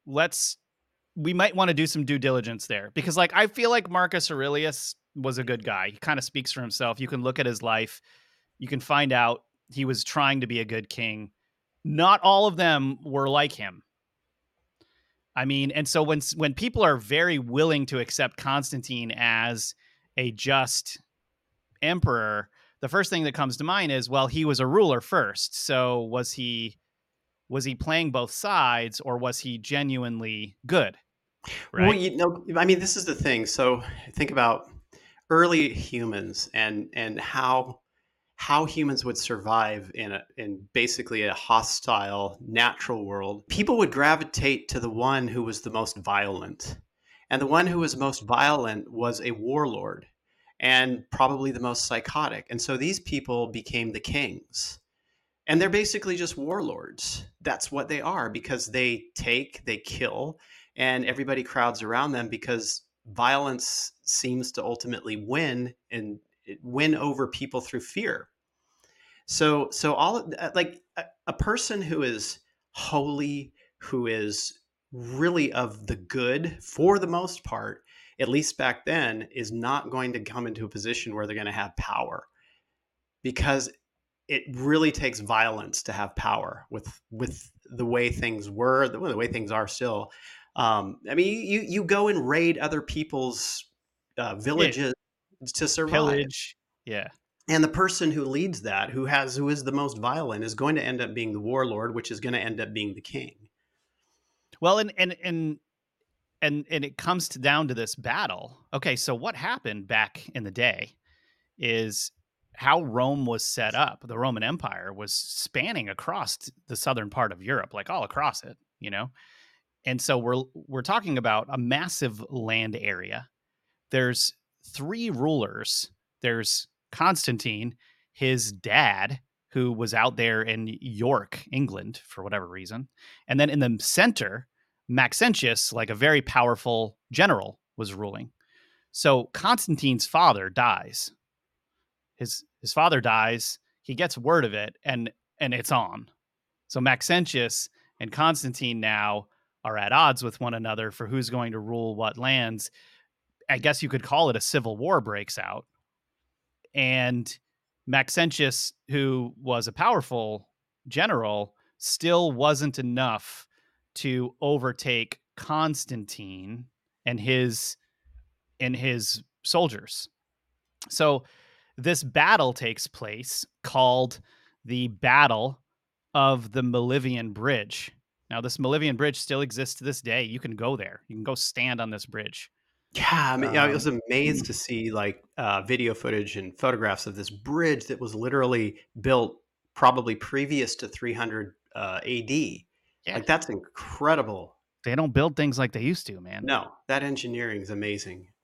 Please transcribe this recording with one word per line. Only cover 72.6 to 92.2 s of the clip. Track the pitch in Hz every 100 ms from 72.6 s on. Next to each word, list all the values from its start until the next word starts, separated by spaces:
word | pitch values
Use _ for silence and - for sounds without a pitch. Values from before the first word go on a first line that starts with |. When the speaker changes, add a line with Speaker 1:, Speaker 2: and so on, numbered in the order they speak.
| _
Speaker 2:
holy, | - - 151 143 143 147 143 139 _ _ _
who | - 123 120
is | 113 104 101 - - _ _ _
really | 127 120 131 170 175 139
of | 123 120 107 104
the | 120
good | - 131 123 139 165 -
for | - - 170 202
the | 180
most | 170 180 -
part, | - 113 107 - _ - - -
at | 127
least | 139 151 -
back | 131 123 -
then, | 160 123 110 113
is | 131 110
not | 117 120 139 -
going | 131 127
to | 120
come | 104 123 120
into | 113 107
a |
position | 104 107 120 117
where | 107 107
they're | 107
gonna | 104
have | 104 101 -
power, | - - - - - _ _ _ _ _ _ _ _ _
because | 131 123 131 135 131 - _ _ _ _ -
it | 143 143 127
really | 139 156 156
takes | - 135 107
violence | 104 110 113 110 101 -
to | -
have | 104 101 -
power | 110 104 - - -
with, | 107 - - _
with | 110 - 73 - _ -
the | 120 120
way | 120 120
things | - 120 107 101
were, | 101 123 131 131
the, | -
the | 180 110
way | 120
things | 113 104
are | 110 104
still. | - 123 107 104 - - - - -
Um, | 117 107 98 - -
I | 147
mean, | 190 226 202
you, | 208
you | - 190
go | 175 196 208
and | 185